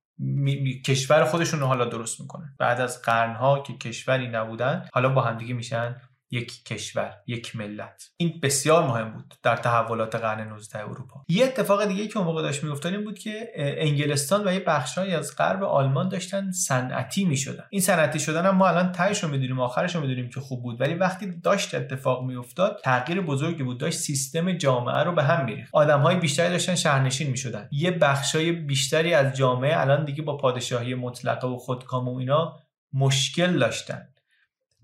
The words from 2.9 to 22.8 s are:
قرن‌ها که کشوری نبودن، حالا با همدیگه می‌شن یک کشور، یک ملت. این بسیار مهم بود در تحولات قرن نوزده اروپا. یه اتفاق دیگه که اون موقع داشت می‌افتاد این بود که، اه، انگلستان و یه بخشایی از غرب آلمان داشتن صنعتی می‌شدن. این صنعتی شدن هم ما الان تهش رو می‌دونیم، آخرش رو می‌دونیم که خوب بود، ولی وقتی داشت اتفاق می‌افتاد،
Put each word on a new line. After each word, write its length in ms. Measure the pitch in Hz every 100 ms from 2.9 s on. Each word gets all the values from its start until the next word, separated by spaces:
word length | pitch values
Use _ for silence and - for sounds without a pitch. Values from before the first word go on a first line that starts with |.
| -
قرن‌ها 600 | - 113 113 110 131 143
که 100 | 139
کشوری 560 | - 131 113 - 131 123
نبودن، 600 | 117 113 113 123 175 -
حالا 160 | 123 131
با 140 | 135
همدیگه 320 | 117 113 117
می‌شن 420 | 123 - 117 120 123 - _ _
یک 300 | 123 117 -
کشور، 500 | - 107 - 110 98 - -
یک 300 | 117 - 113
ملت. 540 | 104 104 98 - - -
این 240 | 170 165
بسیار 440 | 135 - 151 165 151
مهم 260 | 117 113
بود 220 | 110 - -
در 140 | 127 117
تحولات 580 | 120 117 113 113 110
قرن 340 | 117 113 110 110
نوزده 300 | 107 - 107
اروپا. 460 | 107 - - - -
یه 160 | 175
اتفاق 400 | 254 240 196 202
دیگه 240 | 208 190 214
که 100 | 220
اون 80 | 170
موقع 160 | 160
داشت 220 | 151 143
می‌افتاد 280 | 151 139 175
این 120 | 202
بود 140 | 208 -
که، 300 | 214 214 -
اه، 120 | - 143 151
انگلستان 720 | 156 143 147 139 - 202 202
و 40 |
یه 80 | 185
بخشایی 540 | 190 147 131 - 190
از 220 | 165 143 -
غرب 260 | 156 190
آلمان 460 | 196 139 135 139 185
داشتن 420 | 185 - 196 196
صنعتی 760 | 180 - 131 127 127 131 196
می‌شدن. 400 | 190 135 135 - -
این 100 | 202
صنعتی 380 | 185 175 147 156
شدن 280 | 151 156 190
هم 100 | 190
ما 120 | 190
الان 240 | 165 180
تهش 320 | 180 185 208
رو 60 | 165
می‌دونیم، 300 | 139 127 131
آخرش 340 | 123 156 175
رو 60 | 175
می‌دونیم 280 | 139 127 123
که 120 | 135
خوب 220 | - 127
بود، 180 | 120 117
ولی 140 | 135
وقتی 460 | 170 185 - 202 170
داشت 340 | 170 190 -
اتفاق 500 | 143 135 127 131 127
می‌افتاد، 560 | 127 127 123 - 196 -